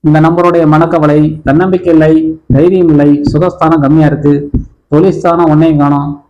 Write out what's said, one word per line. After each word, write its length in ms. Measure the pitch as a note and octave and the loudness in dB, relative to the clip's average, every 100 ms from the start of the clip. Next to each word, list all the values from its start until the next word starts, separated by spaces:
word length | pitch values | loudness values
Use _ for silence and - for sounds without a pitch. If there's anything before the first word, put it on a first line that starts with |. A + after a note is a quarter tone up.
இந்த 140 | D#3 D#3 D#3+ | 0 0 0
நம்பருடைய 380 | E3+ F3 E3+ D#3 | 0 0 0 2
மனக்கவலை, 460 | D#3 E3 E3+ D3+ D3+ D3+ D#3 C#3 | 0 0 0 0 0 0 -4 -2
தன்னம்பிக்கை 440 | D3 F#3 F#3 F3 | 0 0 -2 0
இல்லை, 200 | D#3+ D#3 D#3+ D#3+ D#3+ _ | 2 2 0 -2 -8 _
தைரியம் 360 | C3 F3 F#3 E3+ | 0 2 2 2
இல்லை, 180 | D3 D3 D3 - | 2 2 0 -2
சுகஸ்தானம் 520 | D#3 F3+ - D#3+ D#3+ | -2 -4 -2 -2 0
கம்மியா 220 | C#3 D#3 D3+ | 2 2 2
இருக்கு, 240 | D3 D3 C#3+ C#3+ - - _ _ | 0 -2 -2 -4 -8 -8 _ _
தொழில் 260 | D3 F#3+ - | 0 0 0
ஸ்தானம் 320 | F3 E3+ E3 | -2 0 0
ஒன்னையும் 300 | D3+ D#3+ D3 | 2 2 0
காணோம் 300 | C#3+ C#3+ C#3+ C#3+ | 0 -2 -4 -12